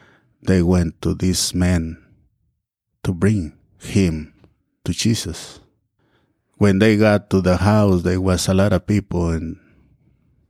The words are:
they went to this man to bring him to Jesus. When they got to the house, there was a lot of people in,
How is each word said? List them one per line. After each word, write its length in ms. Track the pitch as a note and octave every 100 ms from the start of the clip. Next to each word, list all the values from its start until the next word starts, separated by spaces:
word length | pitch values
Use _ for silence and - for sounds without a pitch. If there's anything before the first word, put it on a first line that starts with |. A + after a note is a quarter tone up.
| _ _ _ _
they 200 | - F#2+
went 400 | E2+ F2+ E2 -
to 120 | E2+
this 400 | E2 F#2 E2+ -
man 440 | F2+ F2+ F2+ E2 D#2+ _ _ _ _ _ _ _ _ _ _
to 100 | -
bring 400 | F2 G2 G#2 D2+ - _ _
him 540 | - G#3 F2 D#2 D2+ _ _ _ _ _
to 100 | -
Jesus. 640 | F2 A2 A#2 - E2 - - _ _ _ _ _ _ _ _ _ _
When 220 | G#2 F#2+
they 180 | A2 G#2
got 320 | G#2+ G#2 -
to 120 | F#2+
the 160 | - F2+
house, 460 | G2 G#2+ G#2 F2+
there 180 | F2+ F#2
was 260 | F#2 F2+ -
a 60 |
lot 200 | F#2+ G2+
of 140 | F#2 -
people 440 | G#2 - F2 E2+
in, 280 | E2 E2 - _ _ _ _ _ _ _ _ _